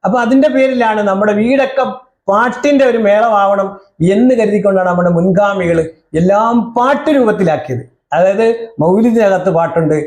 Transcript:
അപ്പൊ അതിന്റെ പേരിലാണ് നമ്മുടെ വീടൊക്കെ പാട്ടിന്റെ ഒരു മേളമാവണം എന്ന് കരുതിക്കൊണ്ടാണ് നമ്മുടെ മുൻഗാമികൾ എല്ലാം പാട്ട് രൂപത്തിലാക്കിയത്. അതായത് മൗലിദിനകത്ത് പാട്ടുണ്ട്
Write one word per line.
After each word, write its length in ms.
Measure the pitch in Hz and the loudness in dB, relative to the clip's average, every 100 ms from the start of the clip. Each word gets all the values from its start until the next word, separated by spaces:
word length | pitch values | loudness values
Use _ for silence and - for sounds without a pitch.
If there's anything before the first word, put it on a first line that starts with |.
അപ്പൊ 120 | 196 240 | -2 -2
അതിന്റെ 240 | 233 269 294 | 0 2 2
പേരിലാണ് 460 | 254 262 247 226 214 202 | 2 0 0 -2 0 -2
നമ്മുടെ 220 | 190 214 208 | 0 0 0
വീടൊക്കെ 420 | 226 269 262 269 247 - _ _ - | 0 0 0 -2 -4 -6 _ _ -2
പാട്ടിന്റെ 540 | 202 240 - 285 277 262 | 0 0 -2 0 2 2
ഒരു 80 | 233 202 | 2 0
മേളമാവണം 640 | 208 233 208 196 202 196 - _ _ 170 | 2 2 2 0 0 -4 -8 _ _ 0
എന്ന് 200 | 202 247 247 | 2 2 2
കരുതിക്കൊണ്ടാണ് 500 | 214 202 196 190 180 | 0 0 0 0 0
നമ്മുടെ 200 | 175 175 170 | 0 0 0
മുൻഗാമികൾ 640 | 185 185 202 196 170 165 160 - _ 156 | 0 2 0 -2 -2 -2 -2 -10 _ -2
എല്ലാം 340 | 180 202 226 240 - 247 | 0 2 2 0 -2 -2
പാട്ട് 340 | 247 285 302 277 | 0 0 0 0
രൂപത്തിലാക്കിയത്. 680 | 226 180 180 147 - 120 - _ _ | 0 0 -2 -2 -4 -10 -10 _ _
അതായത് 340 | 151 190 196 226 226 - - | 0 0 2 0 -2 -8 -4
മൗലിദിനകത്ത് 720 | 156 196 233 226 208 185 185 165 | 0 2 2 2 2 0 0 0
പാട്ടുണ്ട് 400 | 165 165 156 151 | -2 -2 0 -2